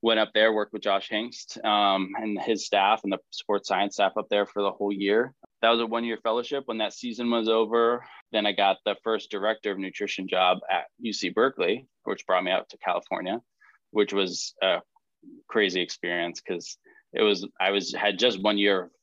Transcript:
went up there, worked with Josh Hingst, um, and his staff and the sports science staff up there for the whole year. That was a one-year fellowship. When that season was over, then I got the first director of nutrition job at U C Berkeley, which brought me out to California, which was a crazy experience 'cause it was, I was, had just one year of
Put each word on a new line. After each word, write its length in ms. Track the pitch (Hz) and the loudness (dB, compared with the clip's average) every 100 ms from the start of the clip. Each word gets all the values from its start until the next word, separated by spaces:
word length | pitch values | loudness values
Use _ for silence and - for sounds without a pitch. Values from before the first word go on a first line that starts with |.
went 180 | 113 110 | 4 2
up 120 | 107 | 2
there, 200 | 107 110 | 4 4
worked 200 | 107 104 | 4 -2
with 100 | 107 | -4
Josh 260 | 104 98 - | 0 0 0
Hingst, 540 | 107 117 120 - - 110 | -4 -4 -10 -16 -4 0
um, 460 | 104 101 95 95 - | 4 4 2 0 -4
and 220 | 107 101 | -4 -4
his 260 | 104 107 - | -2 -2 2
staff 360 | 101 98 107 | 2 4 2
and 80 | 98 | 0
the 60 | 95 _ | -6 _
sports 360 | - - 101 - | -14 -4 -4 0
science 280 | 95 101 - | 0 0 2
staff 180 | 98 107 | 0 0
up 100 | 95 | 0
there 160 | 104 101 | 0 0
for 160 | 104 | 0
the 100 | 98 | -2
whole 200 | 92 101 | -2 -4
year. 420 | 98 98 104 131 _ - _ | -2 0 2 0 _ -20 _
That 60 | 113 | 2
was 80 | 117 | 2
a 80 | 117 | 0
one-year 320 | 117 117 110 | -2 -4 -4
fellowship. 420 | 113 113 120 139 135 | -2 -2 -2 -8 -6
When 100 | 113 | -4
that 140 | 107 | -4
season 380 | - 123 113 120 | -6 -10 -4 -2
was 180 | 117 110 | 0 2
over, 560 | 113 107 117 117 120 123 - _ | 2 4 4 2 0 -6 -20 _
then 140 | 113 104 | -2 0
I 60 | |
got 260 | 98 98 95 - | 2 2 2 -2
the 100 | 98 | -4
first 280 | 117 107 - | -2 -4 -4
director 400 | 101 104 110 107 | -4 -2 -2 -4
of 80 | 95 | -4
nutrition 480 | 95 - 101 - 92 | -6 -6 -6 -6 -2
job 320 | 92 92 90 - | 2 4 2 0
at 160 | 92 67 _ | -4 -4 _
U 120 | 117 | -8
C 160 | 104 98 | -4 -4
Berkeley, 580 | - 131 - 90 117 131 _ | 0 0 0 -2 -2 -6 _
which 240 | - 98 - | -8 -8 0
brought 160 | 92 | 0
me 80 | 92 | 2
out 180 | 92 - | -2 -4
to 80 | - | -8
California, 640 | - 87 - 92 92 113 _ _ _ _ _ | -4 -4 -4 -8 -4 -6 _ _ _ _ _
which 220 | 104 147 | 0 2
was 400 | 196 95 87 - - | 2 -2 -4 -10 -2
a 200 | 95 90 - _ _ _ - - _ | 0 0 -4 _ _ _ -20 -20 _
crazy 340 | 113 98 92 | 0 0 0
experience 600 | 87 - 87 87 85 85 | -4 -6 -6 -4 -4 -8
'cause 360 | - 90 - - _ - _ | -8 -8 -8 -18 _ -20 _
it 100 | - | 0
was, 240 | 107 95 98 _ | 0 0 -4 _
I 120 | 92 | 0
was, 200 | 101 92 | 0 -2
had 260 | - 104 95 | -2 -2 2
just 200 | 123 98 | 0 2
one 180 | 104 104 | 0 2
year 240 | 101 98 | 4 2
of 80 | 87 _ | -2 _